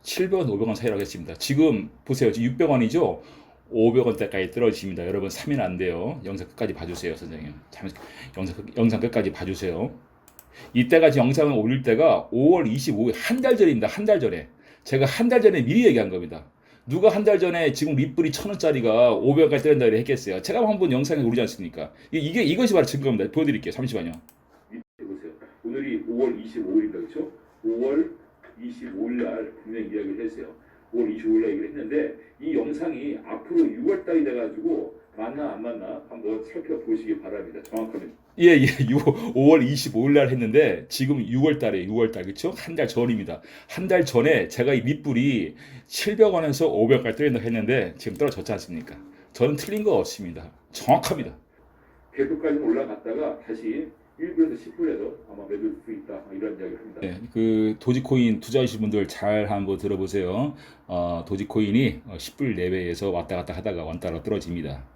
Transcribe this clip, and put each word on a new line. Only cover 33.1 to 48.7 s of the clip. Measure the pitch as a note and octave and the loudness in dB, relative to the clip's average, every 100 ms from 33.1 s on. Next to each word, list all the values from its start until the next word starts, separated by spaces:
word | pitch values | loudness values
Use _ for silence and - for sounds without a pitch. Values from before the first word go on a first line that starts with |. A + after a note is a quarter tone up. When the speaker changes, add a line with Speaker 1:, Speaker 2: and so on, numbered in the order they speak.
| - - | -8 -10
Speaker 2:
앞으로 | - - E4+ D#4 | -14 -2 2 2
유월 | A3+ B3 G3 - | 0 -2 -2 0
달이 | - | 0
돼가지고 | C#3 A#2+ - - - - - - _ - | 0 -2 -6 -4 -4 -4 -6 -14 _ -12
맞나 | A#2+ C#3 D3 | -10 -6 -8
안 | A2 | -8
맞나 | A#2 A2+ - - - | -10 -10 -10 -14 -14
한번 | A#2 G#2+ A2 | -10 -6 -6
살펴보시기 | - - - A#2 A2+ A2 G#2+ G2+ | -6 -12 -8 -8 -4 -4 -2 -6
바랍니다. | - G#2 - - | -6 -10 -10 -14
정확하면. | - A2 A2+ - - - _ - | -10 -8 -6 -10 -14 -20 _ 6
Speaker 1:
예, | E3+ | 8
예. | D#3 B2+ - A#2+ | 8 6 2 2
유-, | C#3 C#3+ - - | 2 2 0 -2
오월 | B2+ C#3 D#3+ | 4 8 8
이십오 | B2+ C#3+ - A2 C3+ | 6 -2 -2 0 4
일 | |
날 | C#3+ C3 | 6 4
했는데 | B2+ A2 C3+ C#3 F2 - | 0 4 4 4 0 -6
지금 | - C3+ D3 G#2 | -4 -2 -2 -2
유월 | B2+ D3+ C#3+ | 2 2 2
달에, | A#2 G2 F#2 | -2 -2 -2
유월 | A2 A2 | 0 0
달, | G2+ | -2
그쵸? | F#2 G2 E3 - | -10 -6 -8 -8
한 | - E3+ | -8 -4
달 | - | -2
전입니다. | A#2+ A#2+ A2 F#2 D#2+ - - - | 0 0 -2 -4 -12 -14 -20 -14
한 | - F#3 | -8 0
달 | F3+ - | 2 4
전에 | A#2+ C#3+ C3+ F2 | 4 4 2 0
제가 | - B2 | -2 0
이 | C3+ | 2
리플이 | A#2 D3+ D3 A#2+ C#3 A#2+ D#2+ - - B2+ _ | 0 -4 -2 0 2 0 -4 -10 -20 -20 _
칠백 | - G#3 G#3+ G#3+ | -4 -4 6 6
원에서 | F3 D#3 C#3 E3 | 6 0 2 2
오백 | G#2 A2+ C3 | 4 6 6
원까지 | A#2+ A2 | 4 0
떨어진다고 | D3 A#2 A2+ | 0 2 -2
했는데 | A2+ G#2 C3 F2+ - | -2 0 0 0 -6
지금 | A2+ F#2 | -10 -2
떨어졌지 | C#3 - F2+ | -2 -2 -6
않습니까? | G2 - | -8 -8